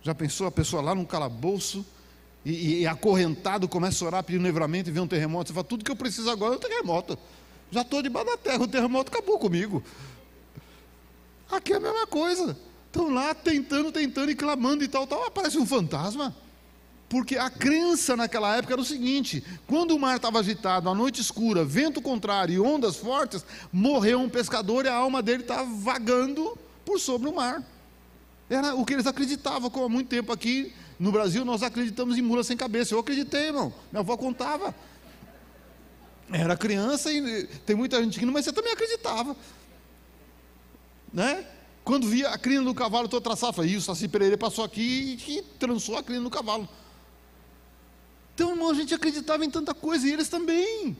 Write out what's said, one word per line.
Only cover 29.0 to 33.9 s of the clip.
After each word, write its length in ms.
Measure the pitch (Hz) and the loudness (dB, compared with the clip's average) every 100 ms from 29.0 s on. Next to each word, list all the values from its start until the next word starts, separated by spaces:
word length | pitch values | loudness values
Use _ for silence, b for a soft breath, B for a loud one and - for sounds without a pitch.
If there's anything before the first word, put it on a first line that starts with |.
| 247 | 0
acreditavam, 640 | 269 269 285 277 277 247 | 0 -2 -2 -2 -2 -2
como 160 | 262 247 | -2 0
há 20 | |
muito 200 | 233 254 | 0 0
tempo 240 | 240 233 | -2 -2
aqui 400 | 233 226 262 269 - B B | -2 0 -2 -4 -10 B B
no 120 | 180 | 2
Brasil 340 | 208 208 180 | 4 2 2
nós 180 | 247 233 | 0 0
acreditamos 540 | 240 233 240 214 247 240 | -2 -2 -4 -2 0 2
em 60 | |
mula 220 | 240 240 | 2 2
sem 120 | 233 240 | 0 -2
cabeça. 380 | 254 220 240 | -2 0 2
Eu 40 | 214 | 0
acreditei, 480 | 226 277 277 285 311 | 0 -2 0 -2 0
irmão. 260 | 285 160 - - | 0 -2 -4 -8